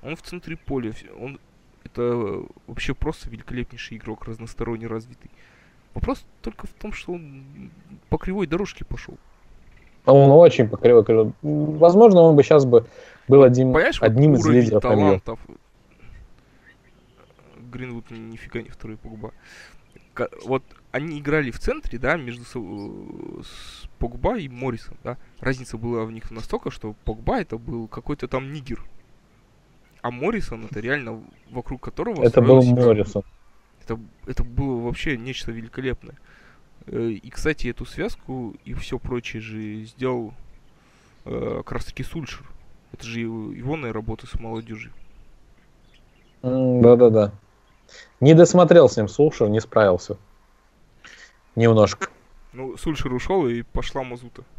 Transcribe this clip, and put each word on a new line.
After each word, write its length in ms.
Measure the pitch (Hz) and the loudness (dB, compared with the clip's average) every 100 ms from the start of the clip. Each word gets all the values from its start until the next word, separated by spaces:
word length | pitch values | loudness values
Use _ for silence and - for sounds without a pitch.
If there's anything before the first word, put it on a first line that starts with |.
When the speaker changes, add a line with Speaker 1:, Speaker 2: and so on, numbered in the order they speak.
Speaker 1:
Он 140 | 131 165 | -14 -16
в 60 | |
центре 340 | - 180 - 160 | -14 -16 -14 -16
поля, 340 | - 139 117 | -8 -8 -8
вс-, 220 | - - - | -12 -18 -18
он, 180 | 123 139 _ _ _ _ | -16 -18 _ _ _ _
это 600 | - - 120 120 104 95 - - - | -20 -6 -4 -4 -6 -8 -12 -20 -18
вообще 280 | 120 - | -10 -8
просто 340 | - 147 160 131 | -6 -8 -8 -14
великолепнейший 680 | 113 - 123 120 117 - 110 | -16 -14 -12 -12 -14 -18 -16
игрок, 260 | 107 110 | -16 -14
разносторонне 640 | - 110 113 - 117 113 113 | -14 -16 -18 -12 -10 -8 -10
развитый. 420 | 113 120 123 - _ _ _ _ _ _ | -12 -12 -20 -20 _ _ _ _ _ _
Вопрос 300 | - - 269 - _ | -8 -6 -6 -10 _
только 240 | - - - | -16 -14 -18
в 60 | |
том, 200 | - 214 | -14 -14
что 200 | 208 - | -14 -12
он 580 | 175 156 135 135 143 196 - - 139 _ | -14 -14 -20 -20 -20 -20 -20 -20 -20 _
по 100 | 156 | -6
кривой 280 | - 190 175 | -4 -6 -4
дорожке 360 | 165 - - | -4 -6 -10
пошел. 320 | - - - - _ _ _ - - - _ _ - | -12 -12 -14 -20 _ _ _ -20 -20 -20 _ _ 6
Speaker 2:
Он 240 | 139 139 | 8 10
очень 360 | 143 170 - 110 | 10 10 8 -2
по 80 | - | 2
кривой, 280 | 117 120 | 6 6
кривой. 280 | 104 113 117 - | 6 2 2 -2
Возможно, 760 | 147 151 151 156 170 185 233 185 | -6 -4 -4 4 6 8 8 8
он 120 | 165 147 | 8 8
бы 60 | |
щас 220 | 139 156 | 6 6
бы 220 | 135 120 - - - - - | 6 4 2 -18 -20 -20 4
был 120 | 135 | 8
Speaker 1:
Вот 60 | 131 | 8
Speaker 2:
одним, 260 | 123 131 | 6 2
Speaker 1:
понимаешь, 280 | 127 233 - | 2 0 0
вот 80 | 113 | 0
Speaker 2:
одним 240 | 110 151 | 4 4
из 100 | 135 | 4
Speaker 1:
уровень 180 | 104 120 | 4 4
Speaker 2:
лидеров 200 | 113 107 | 4 0
М 140 | 120 107 | 2 2
Ю. 60 | |
Speaker 1:
талантов. 340 | 101 95 - 113 - - _ _ _ _ - - - - _ _ _ _ _ _ _ _ _ _ _ - 120 | 2 0 -2 -14 -16 -20 _ _ _ _ -20 -20 -20 -20 _ _ _ _ _ _ _ _ _ _ _ -20 -20
Гринвуд 380 | 123 127 117 113 | -16 -14 -16 -16
нифига 520 | 117 110 113 - 120 | -18 -18 -20 -14 -14
не 60 | 110 | -14
второй 280 | - 110 110 | -18 -18 -16
Погба. 360 | 110 110 113 - - - - - _ _ _ | -18 -16 -18 -20 -20 -20 -20 -20 _ _ _
Ка-, 140 | - 123 - | -10 -10 -10
вот 180 | - 131 - - _ | -8 -8 -8 -20 _
они 260 | 127 151 147 | -10 -10 -10
играли 300 | 143 156 139 | -4 -4 -4
в 80 | - | -6
центре, 400 | - 302 - 117 | -6 -6 -10 -8
да, 180 | 131 170 | -4 -4
между 280 | 123 120 | -6 -14
со-, 1000 | 120 127 95 104 101 50 - 50 50 50 | -14 -14 -12 -12 -14 -16 -18 -16 -16 -16
с 440 | - - - - - - | -18 -20 -20 -20 -20 -8
Погба 380 | 123 131 180 240 | -8 -4 -4 -4
и 100 | 143 | -8
Моррисом, 480 | 123 131 113 - - | -10 -8 -8 -12 -16
да. 140 | - 123 - - | -14 -14 -16 -12
Разница 360 | 123 135 127 113 | -8 -8 -10 -12
была 260 | 117 117 | -8 -6
в 80 | 110 | -8
них 180 | 113 - | -12 -16
настолько, 400 | 113 - 233 - | -14 -8 -8 -8
что 240 | - 110 107 | -12 -14 -12
Погба 360 | - 110 - 240 | -10 -8 -4 -4
это 160 | 185 113 | -6 -10
был 300 | 117 117 113 | -10 -12 -12
какой-то 400 | - - 147 123 | -14 -12 -10 -8
там 240 | 135 135 | -8 -8
нигер. 280 | 151 123 113 - - _ _ _ _ _ _ _ _ _ _ | -14 -12 -14 -14 -18 _ _ _ _ _ _ _ _ _ _
А 80 | 120 | -14
Моррисон 560 | 123 156 226 - 113 110 | -8 -6 -6 -8 -10 -12
это 140 | 104 | -10
реально, 420 | 117 147 120 110 104 _ _ | -6 -6 -6 -14 -18 _ _
вокруг 300 | 123 - 135 | -14 -12 -12
которого 400 | - - 185 190 | -12 -8 -8 0
Speaker 2:
Это 180 | 123 127 | 2 4
был 180 | 117 131 | 6 6
Speaker 1:
строилась 120 | 123 | 6
игра. 140 | 120 120 | 4 4
Speaker 2:
Моррисон. 340 | 107 101 104 - _ _ _ _ _ | 2 0 -6 -10 _ _ _ _ _
Speaker 1:
Это, 160 | - 113 110 _ - | -14 -14 -14 _ -12
это 180 | 131 | -6
было 360 | 123 123 139 123 | -6 -4 -6 -4
вообще 360 | 120 120 - 131 | -6 -6 -6 -6
нечто 340 | 120 131 - | -8 -12 -12
великолепное. 680 | 117 117 - 131 117 - 147 _ _ _ _ _ _ - | -12 -14 -10 -8 -8 -12 -20 _ _ _ _ _ _ -14
Э, 220 | 107 113 | -8 -8
и, 200 | 104 - | -8 -12
кстати, 380 | - - 156 123 | -6 -6 -4 -6
эту 180 | 117 123 | -6 -12
связку 680 | - 208 - - 131 117 - | -10 -10 -10 -12 -12 -12 -16
и 100 | - | -14
все 240 | - - 127 | -14 -10 -10
прочее 420 | - 123 - 113 | -8 -10 -10 -14
же 420 | 110 110 107 107 | -14 -14 -12 -14
сделал, 500 | 110 _ 127 123 110 - - - _ _ _ _ _ _ | -16 _ -6 -6 -8 -16 -20 -20 _ _ _ _ _ _
э, 320 | - 123 120 117 | -14 -10 -8 -10
как 80 | - | -10
раз 140 | 123 - | -10 -10
таки 160 | - | -12
Сульшер. 440 | 127 170 139 - - - - - _ | -12 -12 -14 -16 -20 -20 -20 -20 _
Это 140 | - 113 | -20 -14
же 140 | 117 | -10
его, 320 | 113 113 107 | -10 -10 -12
егоная 400 | 95 123 160 127 | -12 -10 -8 -8
работа 340 | 110 110 113 - | -10 -10 -12 -10
с 80 | - | -10
молодежью. 540 | 113 113 113 110 117 - - - - _ _ _ _ _ _ _ _ _ _ _ | -10 -12 -12 -16 -18 -20 -20 -20 -20 _ _ _ _ _ _ _ _ _ _ _
Speaker 2:
М, 400 | 127 127 127 123 | -6 -2 0 6
да-да-да. 500 | 120 120 120 110 101 101 _ _ _ _ _ - - _ | 8 8 8 6 0 -4 _ _ _ _ _ -20 -20 _
Не 140 | 131 | 6
досмотрел 540 | 160 170 180 170 170 131 | 8 8 6 6 8 6
с 80 | - | 4
ним 120 | 104 | -6
Сульшер, 400 | - 147 - 110 | 0 0 2 -2
не 120 | 107 | 0
справился. 560 | - - 104 90 - - _ _ _ _ _ _ _ _ - - - _ _ - | -2 2 2 2 -4 -16 _ _ _ _ _ _ _ _ -20 -20 -20 _ _ 0
Немножко. 520 | 117 110 101 - - _ _ - - | 4 6 4 2 -12 _ _ -20 -20
Speaker 1:
Ну, 240 | 123 135 - | -14 -14 -10
Сульшер 360 | - 151 143 | -8 -6 -4
ушел, 340 | 127 - 190 139 | -6 -2 -2 0
и 160 | 120 | -4
пошла 400 | 117 - 120 143 | -6 -8 -6 -8
мазута. 400 | 127 123 123 - 131 | -10 -12 -16 -20 -20